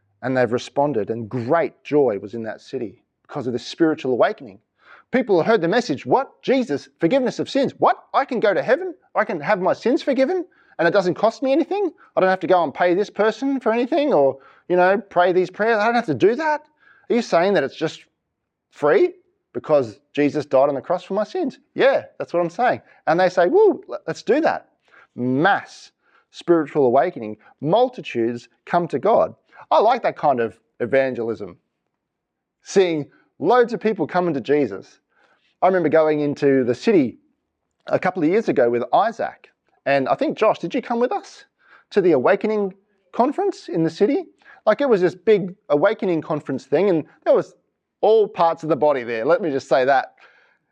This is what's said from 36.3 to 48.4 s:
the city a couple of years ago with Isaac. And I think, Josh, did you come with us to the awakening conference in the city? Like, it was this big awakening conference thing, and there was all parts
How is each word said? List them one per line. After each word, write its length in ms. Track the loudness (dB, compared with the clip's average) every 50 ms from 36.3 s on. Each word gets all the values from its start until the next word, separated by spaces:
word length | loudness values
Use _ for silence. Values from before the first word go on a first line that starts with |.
| -2 0 2 2 2 2 2
the 100 | 0 -2
city 440 | -2 0 2 2 4 2 2 -2 -10 _ _ _ _ _ _ _ _ _ _ _ _ _
a 120 | -4 -4 -2
couple 240 | -2 -2 -2 -2 0
of 60 | 0
years 200 | 0 0 0 0
ago 220 | 0 2 2 2
with 140 | 2 0 -2 0 0
Isaac. 580 | 0 0 0 -2 -6 -8 -8 -8 -12 -20 _ _ _ _ _ _ _ _
And 220 | 0 0 0 2 0
I 60 | -2
think, 240 | -2 -2 -4 -2 0
Josh, 200 | 0 0 0 0
did 160 | -4 -6 -6
you 80 | -6 -6
come 180 | -4 -4 -4
with 100 | -2 -2
us 360 | -4 -6 -8 -12 -18 -20 -20 _ _ _ _ _ -20 _ _ _
to 100 | 0 2
the 120 | 4 4 4
awakening 640 | 4 4 2 2 2 0 -2 -2 -2 -4 -4 -6 -12 _ _ _ _ _ _ -2
conference 560 | 0 0 0 0 -2 -4 -4 -4 -6 -10 -8
in 140 | -4 -2 -2
the 80 | -2
city? 360 | 0 0 0 0 0 -2 -4 -8 _ _ _ -20 -20 -4 _
Like, 140 | 0 0 2
it 80 | 2 2
was 120 | 2 2
this 140 | 2 0 -2
big 420 | -2 _ 2 2 2 2 -4 -10 -14 _ -2
awakening 520 | 0 2 2 0 0 0 -2 -2 -2 -2
conference 460 | -4 -4 -6 -6 -6 -6 -8 -8 -4
thing, 240 | _ 0 0 2 2
and 160 | 0 0 -2 -6 _ _ _
there 100 | 2 2
was 200 | 2 0 -2 -10 _ _ _ _ _ _ _ _ _ 2
all 260 | 4 4 4 2 2
parts 340 | 0 0